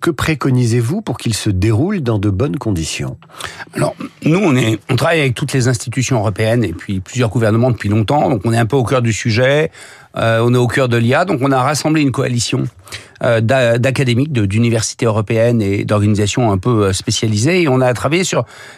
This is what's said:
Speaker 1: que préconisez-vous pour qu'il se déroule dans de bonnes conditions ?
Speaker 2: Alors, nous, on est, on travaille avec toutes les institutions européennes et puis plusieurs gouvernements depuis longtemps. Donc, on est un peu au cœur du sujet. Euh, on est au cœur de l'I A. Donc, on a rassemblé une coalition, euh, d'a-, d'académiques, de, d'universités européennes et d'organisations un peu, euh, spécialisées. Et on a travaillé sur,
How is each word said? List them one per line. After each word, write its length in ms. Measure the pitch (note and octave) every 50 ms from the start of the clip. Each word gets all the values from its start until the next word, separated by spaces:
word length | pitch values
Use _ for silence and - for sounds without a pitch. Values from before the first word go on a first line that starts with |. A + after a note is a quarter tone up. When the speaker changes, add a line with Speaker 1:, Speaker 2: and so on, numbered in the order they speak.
Speaker 1:
que 100 | - E3+
préconisez-vous 880 | D#3 - - D#3+ D#3 C3+ - C#3+ B2+ B2 B2 A2+ A2+ B2 A#2 A#2 E3+ A3+
pour 160 | G#3+ - B2
qu'il 180 | - - A#2+ G#2
se 140 | - - A2
déroule 520 | G2 F2+ F#2+ A2+ A2+ G#2 D3 G3 G#3+ F#3
dans 180 | C3+ A#2 A2 G2+
de 100 | G2 G#2
bonnes 280 | G2 F#2 C3 D3+ E3+
conditions ? 600 | D3+ - A2 G2 E2 D#2+ - - - C#2 C2 - - - - - - - - - - - - -
Speaker 2:
Alors, 200 | - - - - - - - - - -
nous, 160 | C#3+ D#3+ F#3+
on 120 | G#3+ E3+ B2+
est, 220 | B2+ A#2+ A2 A2 G#2 - -
on 60 | C3
travaille 240 | A#2 C3+ E3 E3+ D#3+
avec 140 | C#3+ C3 A#2+
toutes 180 | - D3+ C3+
les 160 | - C3+ A#2 C3
institutions 500 | B2+ - - B2 A2 C3+ B2 - C3+ A2+
européennes 460 | G2+ A2 F#2 F#2 A2 A2 A#2 B2 A2+
et 80 | E2+
puis 280 | - - - - G2 F#2+
plusieurs 300 | F#2+ - - B2 B2 G#2+
gouvernements 400 | - A#2+ A2+ G#2+ A2 A#2 B2 C3
depuis 180 | A#2 - - G2+
longtemps. 400 | G#2 A2 G#2+ - C#3+ D3+ - -
Donc, 140 | C#3 G2+ -
on 80 | A#2
est 60 | A2+ A#2+
un 80 | A#2
peu 100 | G#2 C#3+
au 80 | C#3 A#2+
cœur 180 | G#2 C3+ B2+
du 100 | B2 A#2
sujet. 580 | G#2 - - A#2+ G#2 A#2 B2+ C3 C#3+ D3+ D#3 D#3+ - - - - - - - - -
Euh, 260 | - - A2+ A2+ A2+ A#2
on 80 | A#2+
est 60 | A#2+ B2+
au 80 | B2
cœur 220 | A#2+ G#2+ C#3 C3+ B2
de 80 | A#2 A#2
l'I 160 | A#2 A#2 B2+
A. 100 | D#3 F3+
Donc, 160 | F#3+ F3 B2
on 100 | B2+ C#3
a 120 | C#3 C3
rassemblé 400 | B2+ C#3 D3+ C#3+ - D#3 D#3 D#3
une 100 | D3 C3+
coalition, 520 | A#2+ C#3 C3 B2+ B2 A#2+ - - - B2+ C3+ B2+ - - - - - - - - - -
euh, 180 | - - A#2 A2+
d'a-, 380 | A2+ A2 C3+ C3+ B2 A#2 A#2 B2
d'académiques, 520 | A#2+ C#3 B2+ - C#3 B2 A#2+ A2+ C#3 D#3
de, 140 | D3 A#2 G2+
d'universités 640 | F#2+ G2 A2+ A#2+ A#2 A2+ A2+ A2 - - - B2+
européennes 560 | A2+ G2+ A2 G#2 - A#2 A2 A2+ A#2+ A#2+ A2+
et 240 | G#2 G2 G2 G#2 -
d'organisations 640 | - G#2+ G#2 G2+ G#2 G#2+ G2 G#2 G2 - - A#2+ A2
un 60 | G2 F#2
peu, 260 | - B2 A#2 G#2+ G2+
euh, 80 | F#2+
spécialisées. 680 | F#2 - - - G#2+ - A#2+ A2 G#2+ G2+ A2 D#3 F3+ F#3
Et 60 | E3+ D3
on 120 | B2+ C3
a 120 | B2+ B2+ A#2+
travaillé 280 | - - C3+ D#3 F#3
sur, 220 | F#3 - - C#3+ B2 - - - - - -